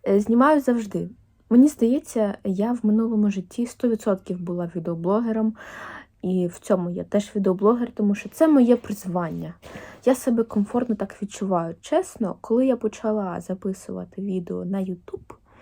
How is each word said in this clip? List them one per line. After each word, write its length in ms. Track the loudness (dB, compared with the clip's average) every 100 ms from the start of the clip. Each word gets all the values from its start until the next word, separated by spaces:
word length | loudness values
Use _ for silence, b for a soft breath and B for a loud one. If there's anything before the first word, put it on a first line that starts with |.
| 4
Е, 120 | 2
знімаю 420 | 4 4 6 4
завжди. 480 | 2 0 -2 -6 -8 -12 _ _ _
Мені 180 | 6 6
здається, 680 | 6 2 2 -2 -2 -2 -2
я 280 | -4 -2 -2
в 80 | 0
минулому 480 | 2 2 2 2 2
житті 340 | 0 -8 -6 -6
сто 220 | -2 -2
відсотків 540 | 0 0 -2 -4 -8
була 300 | -6 -6 -6 -6
відеоблогером. 800 | -6 -4 0 0 0 0 -2 -4 B B B B B _
І 260 | -2 0 -2
в 120 | -6
цьому 300 | -2 0 0
я 140 | -6
теж 320 | -2 -2 -2 -2
відеоблогер, 560 | 0 2 2 2 -2
тому 240 | 0 0 0
що 140 | -6
це 180 | 2 6
моє 280 | 6 6 4
призвання. 800 | 0 -8 -4 -4 -4 -6 -10 -12 B B B B 0
Я 100 | 0
себе 280 | 0 0
комфортно 520 | 0 0 0 -2 -2 -4
так 260 | -6 -8
відчуваю. 540 | -12 -6 -2 -2 -2 -10
Чесно, 540 | -2 -2 -2 -6 -6 -6
коли 260 | 0 2 4
я 100 | 2
почала 640 | -2 -4 -4 -2 -4 -6
записувати 800 | -8 -6 -6 -8 -10 -12 -10 -10
відео 440 | -6 -6 -4 -6 -4
на 120 | -4
YouTube, 560 | -4 -8 -12 -16 -16 -20 b b